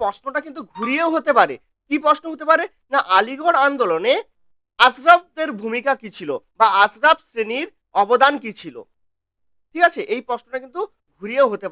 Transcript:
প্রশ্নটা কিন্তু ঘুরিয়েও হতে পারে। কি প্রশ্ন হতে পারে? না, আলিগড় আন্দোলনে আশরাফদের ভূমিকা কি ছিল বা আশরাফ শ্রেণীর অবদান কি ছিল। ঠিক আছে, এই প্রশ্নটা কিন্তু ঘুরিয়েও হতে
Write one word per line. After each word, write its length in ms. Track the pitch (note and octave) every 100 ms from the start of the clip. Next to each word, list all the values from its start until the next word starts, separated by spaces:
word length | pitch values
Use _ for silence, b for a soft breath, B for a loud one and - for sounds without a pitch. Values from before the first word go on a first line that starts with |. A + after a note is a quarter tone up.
প্রশ্নটা 400 | G#3 - C4+ D4 D4+
কিন্তু 140 | C#4+ G#3+
ঘুরিয়েও 340 | - A3+ C#4+ E4 D#4+
হতে 160 | D#4 A#3+
পারে। 160 | E3 B2 _ _ -
কি 80 | D4
প্রশ্ন 200 | D4 D4 D#4+
হতে 120 | D#4 D#4
পারে? 140 | D#4+ F4+ _ -
না, 60 | C4+ - F#3+
আলিগড় 400 | A3 C4+ E4+ D#4+ C#4
আন্দোলনে 480 | C#4 G3+ D#3+ A3 F4 - _ _ _ _ - B3
আশরাফদের 640 | B3 D#4 F4 F4+ - D#4 G#3
ভূমিকা 320 | A3 A#3+ C4+ C4
কি 80 | G#3+ -
ছিল 120 | D#3 B2+ _ -
বা 60 | A3 G3
আশরাফ 340 | G#3 A3 D4 D#4+ _
শ্রেণীর 400 | A3+ A3 B3 E4+ _ _ F#3+
অবদান 320 | G3+ A#3+ C4+ C#4+
কি 80 | A3 -
ছিল। 160 | D#3+ A#2+ - _ _ _ _ _ _ _ _
ঠিক 100 | D#4+ E4+
আছে, 120 | C4 -
এই 60 | A#3+ -
প্রশ্নটা 300 | A#3 A#3 B3+
কিন্তু 160 | C4 E4 G#4+ _ _ _
ঘুরিয়েও 320 | G#3 B3+ C4
হতে 160 | G3+ F#3